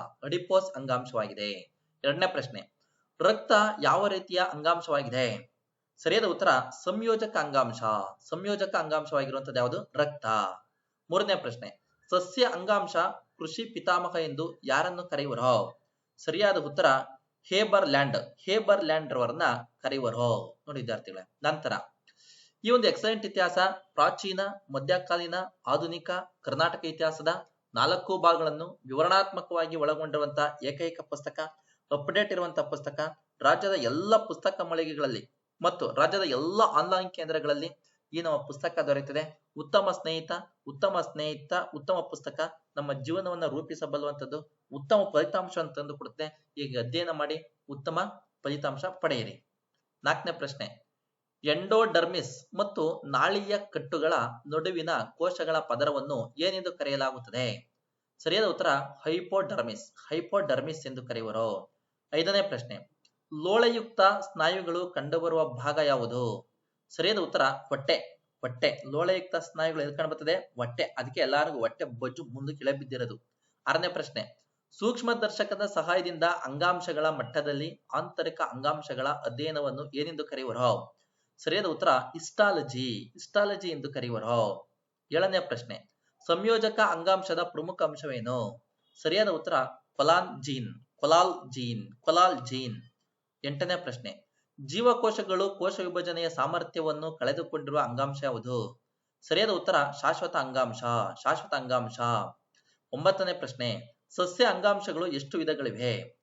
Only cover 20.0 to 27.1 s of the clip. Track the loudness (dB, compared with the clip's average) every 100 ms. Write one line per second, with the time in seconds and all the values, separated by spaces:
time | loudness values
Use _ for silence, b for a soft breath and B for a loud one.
20 | -2 2 2 2 -2 -14 -12 -8 -4 -6
21 | -8 -16 -16 _ 0 0 -2 -4 -6 _
22 | _ b b b b b 4 6 6 2
23 | 0 0 -2 0 2 4 2 2 -6 2
24 | 2 2 -4 -4 -4 -6 -8 -4 0 0
25 | 2 -2 -2 -4 -6 _ 0 0 0 -6
26 | -6 -6 -6 _ -6 0 0 0 -8 -2
27 | -2